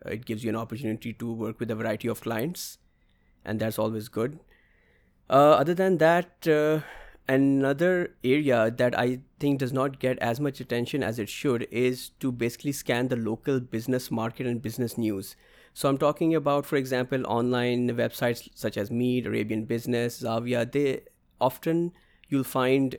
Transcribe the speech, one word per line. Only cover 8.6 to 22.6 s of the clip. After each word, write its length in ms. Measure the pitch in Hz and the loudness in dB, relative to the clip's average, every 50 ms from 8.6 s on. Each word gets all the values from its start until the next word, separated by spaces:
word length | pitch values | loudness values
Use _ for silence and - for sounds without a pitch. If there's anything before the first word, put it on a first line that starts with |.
| 110 113 | 4 2
that 300 | 120 120 123 123 123 - | 2 2 2 2 2 2
I 220 | 123 123 127 127 - _ _ - | 0 0 -2 -4 -8 _ _ -2
think 200 | 143 143 143 135 | 0 0 2 2
does 120 | 139 123 | 0 -2
not 260 | 123 131 131 139 135 131 | 0 0 0 -2 -2 -2
get 220 | - 127 127 - | -2 -2 -2 0
as 220 | - 117 117 123 | 0 -2 0 0
much 180 | 147 143 135 - | -2 -4 -4 -6
attention 420 | 127 - 123 120 120 - - 143 | -6 -4 -2 -2 -2 -2 -2 -2
as 160 | 127 98 113 117 | -2 -2 -2 -4
it 120 | 104 107 | -4 -6
should 360 | - - - 147 120 117 123 - | -6 -4 0 0 0 0 -2 -4
is 380 | - 117 127 127 127 123 - - - - | -2 0 0 0 0 -2 -6 -14 -10 -6
to 140 | - 135 127 | -4 -4 -2
basically 400 | 120 120 117 - - - 143 139 | -2 -2 -4 -4 -4 -6 -6 -6
scan 340 | - - - 123 120 127 123 | -4 -4 -2 -2 0 0 0
the 80 | 123 | -2
local 460 | 120 113 107 113 117 - 147 135 131 | -2 -2 -2 -4 -4 -2 -2 -2 -2
business 500 | 123 - - 113 113 - 127 127 - - | -2 -4 -6 -6 -2 -2 -2 -2 -2 -2
market 340 | 120 113 110 117 - - 131 | -4 -4 -4 -4 -6 -6 -4
and 160 | 123 120 113 | -4 -4 -4
business 360 | - 110 110 - 123 113 - - | -4 -6 -4 -4 -4 -4 -2 -2
news. 400 | 113 110 104 98 101 - - - _ _ - - - - - | -2 0 -2 -2 -6 -10 -14 -20 _ _ -20 -20 -20 -18 -8
So 140 | - - 139 | -2 0 0
I'm 100 | 139 135 | 2 2
talking 380 | 156 147 151 - 170 165 160 | 2 0 2 2 2 2 2
about, 300 | 160 139 143 143 143 143 | 2 2 2 0 0 0
for 100 | - 160 | 0 0
example, 500 | 143 131 127 131 127 127 127 139 131 127 | -2 0 0 0 -2 0 0 -2 -2 -2
online 640 | - 107 117 120 123 123 123 120 123 123 123 123 120 | 0 0 0 2 2 2 2 2 0 0 0 0 0
websites 580 | 120 120 120 117 - - 131 120 117 - - - - | 0 0 -2 -2 -2 -2 -2 -2 -2 -4 -8 -16 -10
such 220 | - - 110 - | -8 -6 -4 -4
as 160 | 117 101 101 | -4 -4 -4
Meet, 340 | 117 117 123 123 123 123 113 | -2 0 0 0 0 0 -2
Arabian 380 | 101 110 113 110 107 110 110 113 | -2 -2 -2 -2 -2 -2 -4 -2
Business, 580 | 107 117 117 123 123 120 120 120 117 - - | -2 -4 -4 -2 -2 -2 0 0 -2 -4 -6
Zavia. 480 | - 113 113 113 117 123 123 120 117 120 | -4 -4 -2 -2 -2 -2 0 -2 -2 0
They 340 | - 139 147 135 131 - - - - _ _ _ _ - | 0 0 0 0 0 -2 -6 -14 -20 _ _ _ _ 0
often, 540 | 123 131 - - - 165 165 170 170 175 - _ _ _ _ _ _ - | 0 0 0 -2 -2 0 0 0 0 -2 -6 _ _ _ _ _ _ -2
you'll 160 | 139 139 123 | -2 -2 0
find 540 | - - 139 | 0 0 0